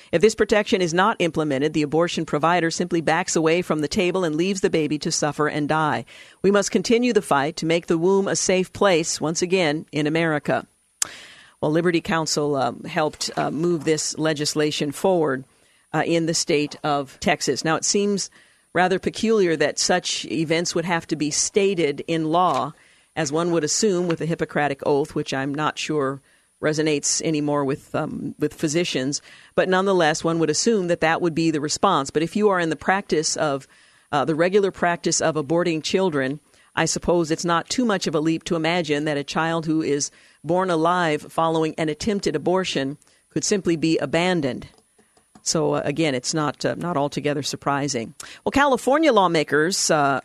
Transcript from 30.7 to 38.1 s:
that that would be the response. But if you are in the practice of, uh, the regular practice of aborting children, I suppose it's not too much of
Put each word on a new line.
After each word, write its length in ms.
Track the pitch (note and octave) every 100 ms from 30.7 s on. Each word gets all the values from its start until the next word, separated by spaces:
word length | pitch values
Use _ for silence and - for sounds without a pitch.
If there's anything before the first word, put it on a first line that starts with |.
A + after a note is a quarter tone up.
| A3 F3
that 140 | E3+
that 200 | D#3+ E3
would 140 | F3
be 160 | D#3 E3
the 100 | D3+
response. 500 | D3 - G3 D#3+ C3+
But 120 | D3+
if 140 | E3 G3+
you 120 | G#3
are 100 | F#3
in 100 | E3
the 60 | D3
practice 580 | - F#3+ - D#3+ D#3+ -
of, 300 | D#3 C#3 - _ _ _ -
uh, 120 | C#3+
the 120 | C3 D3+
regular 340 | F3 G3+ F#3+
practice 500 | - F3 E3+ F3 -
of 140 | D#3+
aborting 480 | D#3 C#3 E3+ F3 D#3
children, 560 | - F#3 F#3+ D3 C3 D3+ _ _ _ -
I 80 |
suppose 480 | D#3+ E3+ - F3 D#3
it's 120 | D#3+
not 240 | E3+ E3 -
too 160 | -
much 220 | A#3+ F#3+
of 80 | E3+